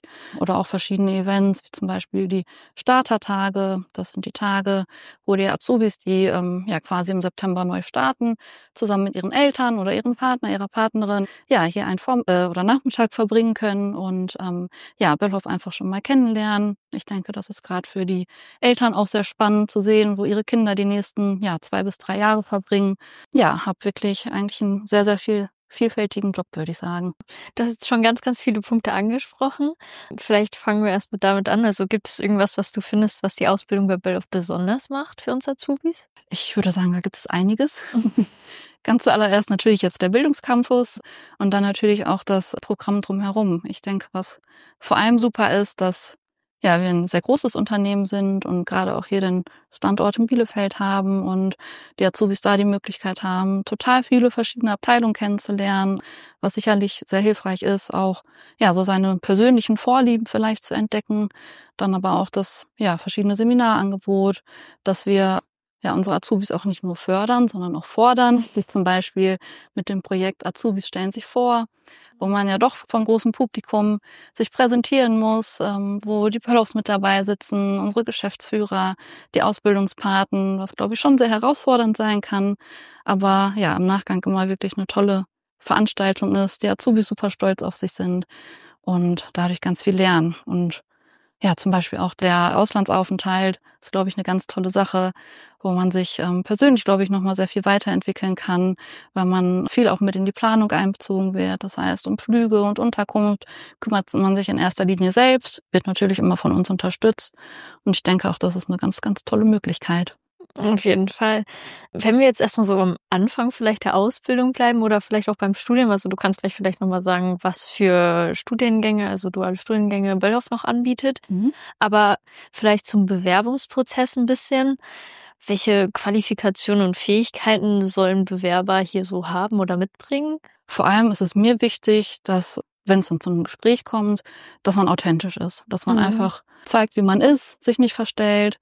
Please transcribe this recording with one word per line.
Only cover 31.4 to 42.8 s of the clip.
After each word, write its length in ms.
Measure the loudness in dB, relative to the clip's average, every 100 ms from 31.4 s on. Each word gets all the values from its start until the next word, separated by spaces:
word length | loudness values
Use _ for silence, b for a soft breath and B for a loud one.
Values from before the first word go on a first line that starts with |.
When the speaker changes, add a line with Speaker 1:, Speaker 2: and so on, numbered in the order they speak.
| 0
Speaker 2:
an. 140 | 2
Also 220 | 2 0 -2
gibt 220 | -2 -4
es 120 | -4
irgendwas, 380 | 0 2 0 0
was 140 | -6
du 100 | -6
findest, 400 | -2 0 0 0
was 140 | -6 -2
die 120 | 0
Ausbildung 400 | 0 0 0 0
bei 100 | 0
Böllhoff 300 | -2 -4 -4
besonders 580 | -6 -4 -4 -2 -2 -4
macht 320 | -8 -10 -10
für 100 | -6
uns 140 | -6 -4
Azubis? 640 | -8 -4 -4 -4 -6 -12 _ -12
Speaker 1:
Ich 260 | -8 -6 -2
würde 160 | 0
sagen, 220 | 2 0
da 80 | 0
gibt 160 | -4 -10
es 100 | -6
einiges. 540 | 0 0 2 0 -4 -6
<laughs> 920 | -2 0 0 -2 -4 -20 -20 -20 _
Ganz 200 | 0 2
zuallererst 460 | 4 2 4 2 2
natürlich 320 | 0 4 4
jetzt 200 | 2 0
der 80 | 0
Bildungscampus 920 | 2 2 0 0 0 2 2 0 -6 -18 B B B
und 160 | 0
dann 100 | 2
natürlich 440 | 0 2 2 2 0
auch 160 | -2
das 320 | 0 -2 -2 -8
Programm 400 | -6 -6